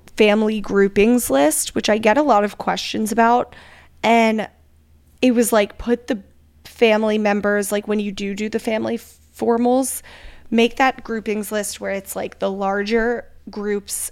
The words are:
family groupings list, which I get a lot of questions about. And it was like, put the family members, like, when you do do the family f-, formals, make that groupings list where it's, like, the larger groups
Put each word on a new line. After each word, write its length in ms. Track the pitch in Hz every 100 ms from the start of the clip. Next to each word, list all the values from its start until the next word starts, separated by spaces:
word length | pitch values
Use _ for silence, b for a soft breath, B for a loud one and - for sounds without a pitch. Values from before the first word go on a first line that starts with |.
| - -
family 420 | 214 208 214 220
groupings 720 | - 196 196 202 214 247 -
list, 460 | 269 294 311 - -
which 140 | -
I 80 | 214
get 200 | 214 247
a 40 |
lot 220 | 294 208
of 140 | 208 -
questions 540 | - 180 - 214 214
about. 440 | 214 226 240 - B B B B _
And 460 | 220 233 226 220 190 _ _ _ _ _ _ _
it 100 | 254
was 220 | 233 220
like, 240 | 220 202 -
put 300 | 226 240 -
the 140 | 220 - _ _ _ -
family 520 | - 226 214 214 214
members, 540 | 208 208 202 208 202
like, 160 | 208 208
when 120 | 208
you 120 | 208
do 240 | 196 202 202
do 140 | 214
the 100 | 220
family 360 | 233 220 226 226
f-, 220 | - - _ -
formals, 680 | 226 233 240 254 254 - - B B B B
make 260 | 226 233 -
that 260 | 262 -
groupings 480 | - 226 208 208 208
list 280 | 214 202 -
where 120 | 202
it's, 240 | 196 196 -
like, 240 | 190 -
the 120 | 196
larger 800 | 196 196 202 202 233 226 233 - - -
groups 600 | 208 208 208 202 - -